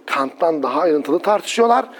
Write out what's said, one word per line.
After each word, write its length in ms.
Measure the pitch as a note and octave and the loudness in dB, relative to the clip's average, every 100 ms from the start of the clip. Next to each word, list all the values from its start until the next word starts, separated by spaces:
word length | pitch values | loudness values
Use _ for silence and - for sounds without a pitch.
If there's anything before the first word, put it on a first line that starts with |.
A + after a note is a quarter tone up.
| - | -6
Kant'tan 560 | D3 C3+ - E3+ D#3+ | -4 -4 -2 -2 0
daha 180 | C3 C#3+ | -2 0
ayrıntılı 380 | F3 D3+ C3+ E3+ | 0 0 0 -2
tartışıyorlar. 680 | F#3+ G#3 - - A#3 A#3+ B3 - | 0 0 -2 0 2 2 0 -12